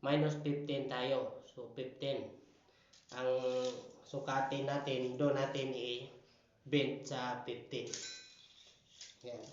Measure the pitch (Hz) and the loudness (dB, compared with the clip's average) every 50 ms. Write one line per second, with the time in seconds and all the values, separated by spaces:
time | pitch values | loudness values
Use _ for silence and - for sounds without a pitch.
0 | - 139 147 156 151 151 151 - - 147 143 143 - - 143 135 131 127 127 123 | 4 4 6 6 6 4 2 2 0 0 0 0 0 -2 -2 -2 0 -2 -2 0
1 | 127 135 135 127 - - - - - - - - 120 113 - 131 127 127 - - | 2 2 2 2 2 -2 -6 -8 -14 -16 -12 -12 -12 -10 -6 -6 -6 -6 -6 -4
2 | 143 139 139 127 117 110 - - - - - - _ - _ - _ _ - - | -2 0 0 -2 -2 -6 -12 -16 -20 -20 -20 -20 _ -20 _ -20 _ _ -20 -20
3 | - _ 127 123 127 127 127 127 127 127 127 127 127 127 123 - - - - - | -20 _ -6 0 2 4 4 4 4 4 2 4 2 0 -2 -4 -10 -12 -16 -18
4 | - - - 139 - - 135 135 135 135 143 139 139 139 143 143 139 143 131 127 | -14 -6 -6 -4 -2 2 2 2 2 2 2 0 0 2 0 0 2 0 0 2
5 | 131 127 127 127 147 143 143 135 135 135 - 139 135 131 131 123 117 123 120 120 | 2 0 2 4 4 6 6 4 2 0 0 0 0 0 0 -2 -2 -2 -2 -4
6 | 135 139 - - - - - _ _ _ _ _ _ 135 131 147 131 - - - | -6 -8 -14 -18 -20 -20 -20 _ _ _ _ _ _ 4 4 4 4 4 0 -4
7 | - - 139 127 123 123 123 123 - - 117 - - - - 123 - - - - | -6 -6 -4 -2 -2 -2 -2 -4 -4 -6 -6 -6 -6 -6 -6 -6 -4 -4 -6 -8
8 | - - - - - - - - - - - - - - - - _ _ - - | -8 -10 -10 -12 -16 -18 -20 -20 -20 -20 -20 -20 -20 -20 -20 -20 _ _ -18 -18
9 | - - - - - 123 120 110 104 110 | -16 -16 -16 -16 -14 -12 -12 -12 -12 -14